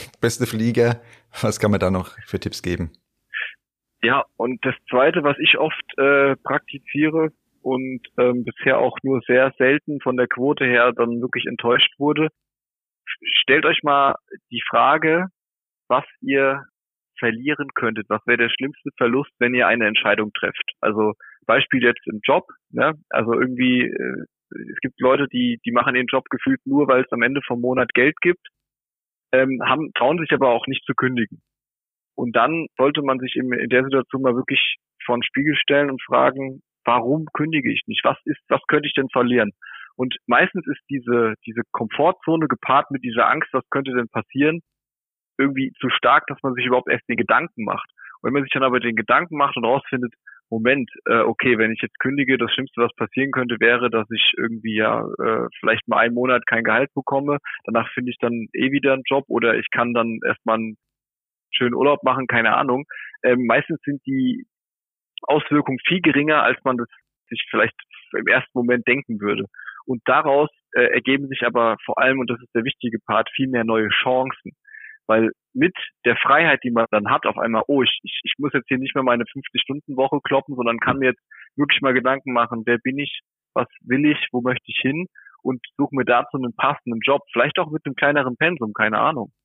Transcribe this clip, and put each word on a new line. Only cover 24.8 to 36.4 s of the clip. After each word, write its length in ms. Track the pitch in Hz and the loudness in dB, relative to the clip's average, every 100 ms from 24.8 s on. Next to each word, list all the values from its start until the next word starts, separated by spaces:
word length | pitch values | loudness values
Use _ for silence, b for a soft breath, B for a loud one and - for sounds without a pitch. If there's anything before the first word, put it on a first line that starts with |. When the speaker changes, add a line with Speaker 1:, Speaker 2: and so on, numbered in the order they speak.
Speaker 2:
gibt 200 | 131 - | -10 0
Leute, 280 | 127 139 139 | 2 2 0
die, 320 | 123 123 117 | 0 -2 -2
die 80 | 120 | -2
machen 220 | 120 117 | 0 0
ihren 120 | 127 123 | 0 0
Job 160 | 131 - | -2 -2
gefühlt 300 | 131 - 135 | -4 -2 -2
nur, 240 | - 139 139 | 0 0 4
weil 140 | 127 | 2
es 100 | 131 | 2
am 100 | 120 | 0
Ende 180 | 117 139 - | 0 -2 -4
vom 140 | 120 | -4
Monat 340 | 123 127 123 | -2 0 0
Geld 220 | - 135 - | 2 2 2
gibt, 240 | 175 180 - _ _ _ _ _ _ _ _ | 0 0 -6 _ _ _ _ _ _ _ _
ähm, 280 | 127 135 131 | 2 2 0
haben, 280 | 120 131 156 | -2 -2 -2
trauen 240 | - 123 170 | 0 2 2
sich 140 | 156 | 0
aber 180 | 139 131 | 2 4
auch 160 | 117 - | 2 -2
nicht 180 | 131 | -6
zu 100 | - | -4
kündigen. 460 | 135 127 123 110 - _ _ _ _ _ _ _ | -2 0 0 -4 -6 _ _ _ _ _ _ _
Und 220 | - 127 117 | -8 -2 2
dann 300 | 156 165 151 - | 2 0 -6 0
sollte 260 | 135 151 | 2 2
man 160 | 139 131 | -2 -2
sich 180 | 127 - | -4 -4
in, 160 | 127 | -2
in 180 | 120 117 | -2 2
der 140 | 127 | 2
Situation 380 | 135 135 123 131 | 2 0 0 -2
mal 120 | 131 | 0
wirklich 420 | 120 - 131 - - _ _ | 0 -2 -2 -2 -4 _ _
vor 120 | - 120 | -4 -2
den 60 | |
Spiegel 340 | 117 - 147 143 | -2 -2 0 0
stellen 340 | - 143 143 | 2 2 2
und 120 | 135 | -4
fragen, 580 | - 131 135 135 | 0 2 2 0